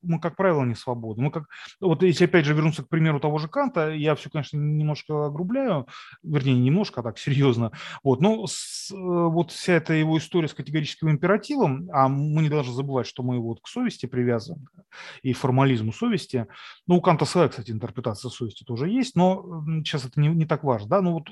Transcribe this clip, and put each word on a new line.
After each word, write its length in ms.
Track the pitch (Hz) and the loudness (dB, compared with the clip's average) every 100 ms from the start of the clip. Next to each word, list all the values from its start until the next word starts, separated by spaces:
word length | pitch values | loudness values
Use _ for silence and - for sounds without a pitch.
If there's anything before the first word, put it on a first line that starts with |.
мы, 180 | 175 165 | -4 -2
как 160 | 170 - | -2 0
правило, 280 | 190 151 | 2 2
не 100 | 123 110 | 0 -2
свободны. 480 | - 120 113 107 | -6 -6 -6 -2
Мы 60 | 147 | -2
как, 120 | 165 147 - - - | -4 -10 -16 -20 -2
вот 220 | 190 156 | 0 4
если, 240 | 185 151 175 | 4 4 4
опять 180 | 175 147 | 4 4
же, 80 | |
вернуться 280 | 151 156 147 | 2 2 0
к 40 | 131 | -2
примеру 300 | 165 160 147 | 2 2 2
того 180 | 151 151 | 0 -2
же 100 | 156 | -2
Канта, 420 | 285 277 175 156 | -2 -2 0 -2
я 200 | 156 151 147 | 0 0 0
все, 140 | - | -2
конечно, 260 | 156 131 147 | -6 -4 -2
немножко 680 | 147 151 151 147 - 151 147 | 0 0 0 -2 -4 -2 -2
огрубляю, 600 | 147 180 262 262 156 - - - - | -4 -4 -2 0 0 -4 -12 -20 -14
вернее, 300 | 160 147 135 | -4 0 2
не 60 | 123 127 | 4 4
немножко, 300 | 180 202 - | 2 0 -4
а 40 | |
так, 140 | 117 - | -8 -6
серьезно. 540 | - 139 139 117 113 - - - | -2 2 4 4 0 -6 -14 -4
Вот, 160 | 135 123 | 0 4
но 260 | 196 220 196 | 4 2 -4
с-, 460 | - - - - | -10 -12 -12 -12
э, 40 | 196 | -8
вот 540 | 180 175 170 165 165 | -2 0 2 2 -2
вся 220 | - - | -4 2
эта 200 | 170 165 | 2 2
его 240 | 160 156 160 | 2 2 0
история 300 | - 175 151 | 0 -2 -2
с 60 | |
категорическим 560 | - 143 151 147 - 156 | -4 -6 -4 -4 -2 0
императивом, 800 | 147 175 214 - 285 175 131 180 | 2 2 0 0 0 0 0 -2
а 160 | 147 135 | 2 4
мы 340 | 139 151 156 | 2 0 2
не 60 | 151 | 2
должны 220 | 151 127 | 2 -2
забывать, 320 | 123 139 131 113 | -4 -4 -2 -4
что 140 | - | -4
мы 120 | 123 123 | -2 -2
его 120 | 113 | -4
вот 120 | 113 | -6
к 60 | - | -8
совести 380 | 247 247 - 123 | -4 -4 -4 -6
привязываем, 600 | 123 120 117 110 160 127 _ _ - - - | -2 0 0 -2 -12 -16 _ _ -20 -18 -6
и 100 | 131 | -4
формализму 580 | 120 135 127 139 120 110 | 0 2 4 4 2 -2
совести. 540 | - 240 196 - 123 110 - - - - | -2 0 -2 -2 -6 -6 -12 -20 -8 0
Ну, 80 | 180 | 2
у 40 | |
Канта 220 | 185 156 147 | 4 2 2
своя, 220 | 180 147 | 2 2
кстати, 220 | - 110 | 0 -8
интерпретация 580 | 110 113 127 120 104 120 | -8 -8 -6 -6 -6 -8
совести 340 | - 113 - | -8 -10 -10
тоже 240 | - 117 160 | -10 -6 -2
есть, 260 | 254 - 175 | -2 0 2
но, 260 | 185 190 180 165 151 | 2 2 -6 -10 -6
м, 180 | 160 | -4
сейчас 200 | 151 151 123 | -4 -6 -4
это 140 | 147 | 0
не, 80 | 147 | 2
не 180 | 165 156 | 2 2
так 180 | 156 | 0
важно, 240 | 143 113 104 | 0 -2 0
да, 140 | 196 | 0
но 100 | 180 | 2
вот 140 | 165 156 | -2 -6